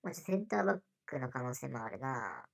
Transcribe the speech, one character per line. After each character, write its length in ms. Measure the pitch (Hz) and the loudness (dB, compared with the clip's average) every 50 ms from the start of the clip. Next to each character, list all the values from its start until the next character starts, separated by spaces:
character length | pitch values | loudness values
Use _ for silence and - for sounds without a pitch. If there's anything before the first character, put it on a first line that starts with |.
| - | -2
ま 80 | 190 | -4
あ、 40 | 165 | -4
セ 220 | - - - 190 | -4 0 2 2
ン 100 | 196 214 | 2 2
タ 120 | - - 202 | 2 2 4
ー 60 | 202 | 6
バ 100 | 196 196 | 6 4
ッ 40 | 190 _ _ _ _ _ | 2 _ _ _ _ _
ク 120 | - - 143 | -4 -2 -2
の 100 | 131 123 | -2 0
可 140 | - 131 123 | -2 -2 -2
能 120 | 127 123 | -2 -2
性 140 | - - 135 | -4 -4 -4
も 140 | 123 120 113 | -4 -4 -4
あ 60 | 110 | -4
る 100 | - 95 | -6 -2
な。 480 | 131 135 135 123 107 98 80 - - - | -2 0 0 0 -2 -2 -4 -6 -10 -12